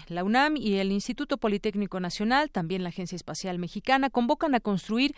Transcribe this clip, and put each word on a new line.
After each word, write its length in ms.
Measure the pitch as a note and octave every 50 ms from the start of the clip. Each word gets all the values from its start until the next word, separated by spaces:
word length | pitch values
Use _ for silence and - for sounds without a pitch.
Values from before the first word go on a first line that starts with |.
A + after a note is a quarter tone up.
| D3+ -
La 160 | E3+ F3 F3+
unam 320 | G3+ A3 B3+ C#4 D4+ D#4
y 220 | D4 G#3 G#3+ G3 G3
el 120 | G3 G3
Instituto 480 | G3 G3+ - - B3 - D4 - C#4 -
Politécnico 640 | - A3 G3+ G3+ - A3 F3+ G3+ G#3 F#3 - F#3
Nacional, 500 | F3+ F3 - - G#3 A3 B3 C#4 D4+ D4+
también 320 | - G#3 E3+ D#3+ F#3 F#3+ F#3
la 60 | F3+
Agencia 260 | E3 - F3+ E3 -
Espacial 460 | E3+ - - D3 - - F#3+ F3+ F3
Mexicana, 500 | F3 E3+ - G#3+ - - C4 C4+ C4+ C4+
convocan 460 | - B3+ A#3+ A#3+ D4+ - - D#4+ C4+
a 40 | A#3
construir 540 | - G#3+ G3+ F3+ - - G#3+ A#3 C4 D4 D4